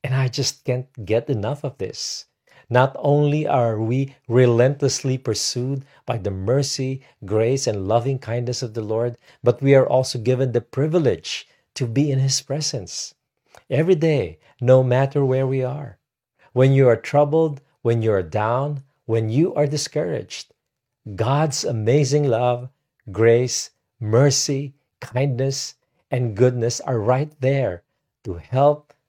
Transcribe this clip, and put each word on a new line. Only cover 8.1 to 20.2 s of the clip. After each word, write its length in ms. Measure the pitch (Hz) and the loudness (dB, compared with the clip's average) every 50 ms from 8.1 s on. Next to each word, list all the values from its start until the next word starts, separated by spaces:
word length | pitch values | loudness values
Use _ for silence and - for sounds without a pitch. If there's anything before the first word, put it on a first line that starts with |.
| 135 131 | -4 -4
kindness 460 | - - 117 120 123 117 123 - - | -6 -6 -6 -6 -4 -6 -6 -6 -8
of 100 | 117 107 | -8 -8
the 80 | 113 | -8
Lord, 360 | 110 104 110 113 120 123 117 _ _ _ _ _ - | -6 -4 -4 -4 -4 -4 -6 _ _ _ _ _ 0
but 180 | 127 117 - | 0 0 2
we 140 | 139 139 139 | 4 6 6
are 120 | 135 131 - | 6 6 4
also 300 | 131 131 131 - - 123 | 2 0 0 0 -6 -4
given 360 | 107 123 127 123 135 127 113 | -2 -2 0 0 0 0 -2
the 80 | 120 | -2
privilege 880 | - _ - - 139 156 160 180 151 127 95 - - - - - - _ _ _ _ _ _ | -4 _ -4 -4 -2 0 0 2 2 2 0 -2 -6 -10 -12 -12 -12 _ _ _ _ _ _
to 100 | - 135 | -6 -6
be 240 | 113 113 139 147 147 | -2 0 0 0 2
in 80 | 135 131 | 2 0
his 240 | 135 135 131 - | 0 0 0 -2
presence. 720 | - _ 135 151 151 - - 123 - 104 - - - - _ _ _ _ _ _ _ _ _ - _ _ | -4 _ -6 -6 -4 -6 -6 -8 -10 -10 -12 -12 -12 -14 _ _ _ _ _ _ _ _ _ -20 _ _
Every 240 | - - 165 175 190 | 0 0 2 2 2
day, 460 | 156 156 160 151 135 101 - - _ _ _ _ _ | 2 2 2 2 0 -2 -4 -8 _ _ _ _ _
no 220 | 123 120 127 131 | 4 6 6 6
matter 420 | 131 127 123 131 135 135 - 151 139 | 6 4 2 2 2 0 0 0 0
where 220 | 131 131 131 135 | 2 0 0 0
we 180 | 131 135 135 127 | 0 -2 -2 -4
are. 360 | 127 131 147 143 110 101 _ _ _ _ _ _ _ _ _ _ _ _ | -4 -6 -8 -12 -14 -18 _ _ _ _ _ _ _ _ _ _ _ _
When 180 | 123 131 135 | 4 4 6
you 160 | 139 135 135 127 | 6 6 6 6
are 80 | 117 | 4
troubled, 680 | 110 - - - 143 147 143 143 160 160 160 147 135 _ _ _ _ _ | 4 0 0 2 2 2 4 4 2 2 2 -2 -8 _ _ _ _ _
when 180 | 117 117 117 | 0 0 2
you 100 | 110 110 | 2 2
are 120 | 104 95 90 | 2 0 0
down, 600 | 80 - 107 107 110 120 127 139 147 147 135 - _ _ _ _ | -2 -4 -2 -2 0 0 -2 -2 -4 -6 -8 -10 _ _ _ _
when 240 | - 113 113 113 110 | -4 -2 -2 -2 0
you 240 | 110 131 165 190 - | 0 0 0 0 2
are 140 | - 147 139 | 0 -2 0
discouraged, 880 | 147 147 - - - 151 165 175 156 123 | -2 -4 -6 -4 -4 -4 -4 -4 -4 -6